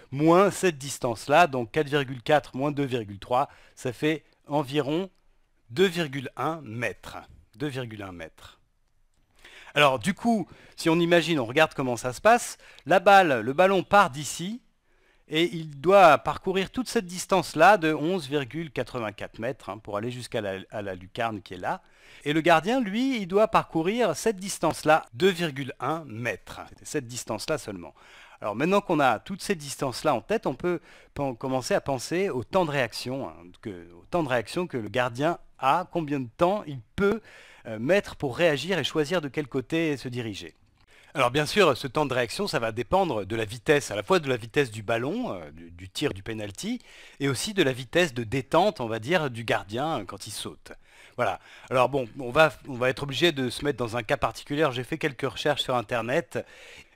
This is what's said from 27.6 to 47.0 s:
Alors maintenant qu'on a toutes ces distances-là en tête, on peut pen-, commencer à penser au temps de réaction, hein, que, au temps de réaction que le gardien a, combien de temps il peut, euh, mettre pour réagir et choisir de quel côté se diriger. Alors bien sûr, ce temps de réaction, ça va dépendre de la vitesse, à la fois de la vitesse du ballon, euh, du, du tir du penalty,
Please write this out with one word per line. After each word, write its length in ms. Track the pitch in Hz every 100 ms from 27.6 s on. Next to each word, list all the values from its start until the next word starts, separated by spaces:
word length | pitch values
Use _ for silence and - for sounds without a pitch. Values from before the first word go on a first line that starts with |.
| - 95 78 - - - - -
Alors 160 | 110 104
maintenant 240 | 165 196
qu'on 200 | 196 156
a 180 | 131 104
toutes 240 | - 196
ces 140 | - 175
distances-là 580 | 143 - 139 - 156
en 80 | 120
tête, 240 | - 220 165
on 80 |
peut 260 | 135 180 170 - - -
pen-, 240 | - 139 117
commencer 380 | 131 131 117
à 80 | 190
penser 480 | - 131 - 170 196
au 140 | 131
temps 200 | 107 190
de 60 | 165
réaction, 580 | 143 117 - 123 135 92
hein, 60 | 80 87 -
que, 320 | 110 90 85
au 120 | 85 -
temps 120 | 175
de 60 | 139
réaction 380 | 127 101 170 180
que 120 | 131
le 100 | 104
gardien 500 | 123 123 120 156 170 - -
a, 280 | 135 156 -
combien 300 | 175 147 143
de 80 | 120 -
temps 240 | 175 208 151
il 140 | 135 - -
peut, 240 | 202 220 - - - - 120
euh, 140 | 110
mettre 340 | 127 196 -
pour 220 | - 143 117
réagir 420 | 170 143 165 180
et 60 |
choisir 360 | 123 156 147 180
de 60 | 147
quel 220 | 156 143
côté 480 | 135 123 160 160 143
se 120 | 127
diriger. 460 | 123 113 95 82 _ _ _ _ _ -
Alors 180 | 147 123
bien 140 | 139 147
sûr, 300 | 214 170 120
ce 120 | 139
temps 180 | 156 143
de 80 |
réaction, 320 | 123 117 - 202
ça 140 | 151
va 100 | 113
dépendre 540 | 110 117 185 180 110
de 100 | 95
la 100 | 113
vitesse, 460 | 107 123 - 147 -
à 60 | 104
la 80 |
fois 160 | 107 190
de 80 | 135
la 80 | 123
vitesse 340 | 117 147 131
du 120 | 107
ballon, 500 | 104 117 131 226 220
euh, 180 | 95 73
du, 200 | 78 85
du 180 | 85 95
tir 240 | - 143
du 100 | 98
penalty, 580 | 107 110 104 - 196 247 - -